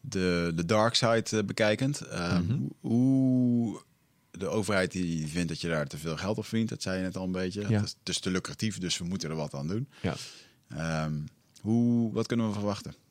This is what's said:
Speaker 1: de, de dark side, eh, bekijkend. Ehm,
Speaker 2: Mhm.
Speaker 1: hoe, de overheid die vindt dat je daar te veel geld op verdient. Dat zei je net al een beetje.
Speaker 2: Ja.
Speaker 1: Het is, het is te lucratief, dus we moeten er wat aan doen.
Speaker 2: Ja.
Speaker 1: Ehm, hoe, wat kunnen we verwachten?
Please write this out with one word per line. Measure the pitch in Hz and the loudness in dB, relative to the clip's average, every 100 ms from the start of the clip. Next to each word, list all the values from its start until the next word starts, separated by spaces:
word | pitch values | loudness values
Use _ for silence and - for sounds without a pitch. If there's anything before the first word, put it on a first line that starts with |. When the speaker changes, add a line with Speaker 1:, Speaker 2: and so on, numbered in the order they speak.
Speaker 1:
de, | - 95 92 87 85 | -4 0 2 2 0
de | 82 | 0
dark | 85 107 113 | 2 4 4
side, | - 117 113 107 | 4 4 4 2
eh, | 110 | -2
bekijkend. | 101 - 110 110 135 147 | -2 2 2 4 0 -2
Ehm, | - - 87 90 | -6 -4 0 0
Speaker 2:
Mhm. | 90 120 65 - | 2 0 -2 -6
Speaker 1:
hoe, | - 117 131 135 131 127 123 120 113 - - _ _ _ _ | 0 4 6 6 4 4 4 2 0 -4 -14 _ _ _ _
de | - 92 | -6 -2
overheid | 101 101 98 92 | 0 2 2 2
die | 92 87 82 78 | 0 -2 0 -2
vindt | 82 85 | -2 -2
dat | 80 | -2
je | 85 | -2
daar | 82 71 | -2 -2
te | 76 | -6
veel | 80 76 | -6 -4
geld | 95 110 | -2 -4
op | |
verdient. | 107 113 110 | -2 0 0
Dat | - | -2
zei | - 92 | -4 -2
je | |
net | 92 95 | -2 -4
al | |
een | 92 | -4
beetje. | 92 92 98 | -2 -2 -4
Speaker 2:
Ja. | 104 | 0
Speaker 1:
Het | 107 | 2
is, | 104 - | 0 -6
het | - | -6
is | - | -4
te | 95 | 0
lucratief, | 92 - - 110 90 | -2 -2 -4 -4 -2
dus | 90 - | -4 -2
we | |
moeten | 87 95 82 | -4 -4 -4
er | 80 | -4
wat | 73 | -4
aan | 71 73 | -4 -4
doen. | 104 139 - | -4 -6 -6
Speaker 2:
Ja. | 90 - - - - _ _ | -4 -4 -10 -16 -20 _ _
Speaker 1:
Ehm, | 76 80 80 78 76 76 _ _ - | -6 -2 -2 -2 -4 -6 _ _ -10
hoe, | 101 113 120 120 113 | 0 2 4 4 2
wat | 104 113 | 0 0
kunnen | 117 110 | 0 0
we | |
verwachten? | 104 104 98 - - _ | -2 -2 -4 -8 -16 _